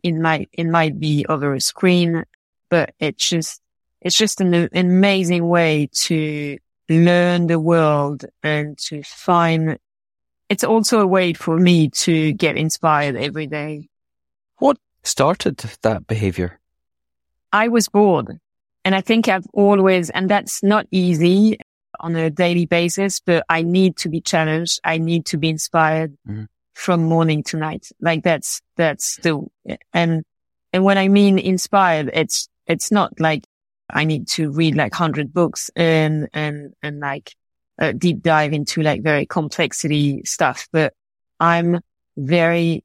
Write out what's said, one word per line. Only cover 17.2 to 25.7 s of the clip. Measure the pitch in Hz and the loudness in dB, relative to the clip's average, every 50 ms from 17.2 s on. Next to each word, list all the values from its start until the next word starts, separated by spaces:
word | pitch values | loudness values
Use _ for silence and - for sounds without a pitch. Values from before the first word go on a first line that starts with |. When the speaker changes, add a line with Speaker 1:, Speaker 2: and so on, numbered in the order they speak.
| _ _ _ _ _ _ | _ _ _ _ _ _
Speaker 1:
I | - 208 220 240 | 0 0 0 2
was | 233 233 202 - | 2 0 0 2
bored. | - 202 208 202 175 143 110 - - 165 _ _ _ _ _ _ _ _ - | 2 2 4 4 2 0 -2 -6 -12 -18 _ _ _ _ _ _ _ _ -2
And | 190 190 | -2 0
I | 190 | 0
think | - - 220 226 220 233 | 0 0 0 2 2 2
I've | 190 190 175 - - | 0 -2 -4 -4 0
always, | 202 202 202 202 196 190 190 185 180 170 - | 2 4 4 6 6 4 4 4 2 0 -2
and | - - 190 185 | -4 -2 0 0
that's | 202 202 - - - - | 0 0 -2 -4 -6 -2
not | 196 196 214 214 - - | 0 2 2 2 0 -2
easy | 185 190 180 180 170 151 170 175 185 196 214 220 214 - - _ _ _ _ _ - - | -2 0 0 2 2 2 2 4 4 4 4 4 2 -2 -8 _ _ _ _ _ -18 -12
on | - 170 165 | -8 -6 -4
a | 165 160 160 | -2 -2 -2
daily | 147 185 180 175 175 175 170 | 0 0 0 0 2 0 0
basis, | 160 175 170 175 175 - 196 196 196 - - | 0 0 0 0 0 -2 -2 -4 -4 -4 -4
but | - 185 170 160 - - | -2 0 0 0 0 0
I | 165 165 | -2 0
need | 165 170 180 190 190 185 160 - | 0 2 2 4 4 2 0 -2
to | - 165 | -6 -6
be | 156 165 | -6 -6
challenged. | - - - 160 160 156 156 160 170 165 - - - | -4 -2 0 0 0 0 -2 -2 -2 -4 -6 -4 -4
I | 170 165 160 | -4 -2 -2
need | 165 165 170 165 156 | 0 0 -2 -2 -2
to | - - 151 | -4 -4 -2
be | 151 160 | -2 -2
inspired | 160 156 - - | -2 -4 -6 -2